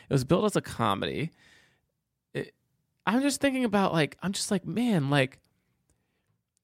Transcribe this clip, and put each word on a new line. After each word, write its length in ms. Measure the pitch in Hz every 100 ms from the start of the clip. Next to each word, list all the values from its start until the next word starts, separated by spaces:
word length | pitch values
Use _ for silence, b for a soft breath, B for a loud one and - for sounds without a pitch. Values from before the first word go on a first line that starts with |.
| b
It 40 |
was 120 | 139
billed 220 | 127 185 214
as 100 | 170
a 60 |
comedy. 680 | - - 117 98 87 69 160 - b b b b b _ _ _ _
It, 220 | 139 - _ _ _ _ _ -
I'm 140 | 233
just 220 | 285 269
thinking 220 | 277 262
about, 280 | 240 202 190
like, 240 | 165 143 -
I'm 100 | 175
just 180 | 202 -
like, 160 | 196 180
man, 440 | 190 247 185 135
like, 280 | 143 131 - _ _ _ _ _ _ _ _ _ _ _ _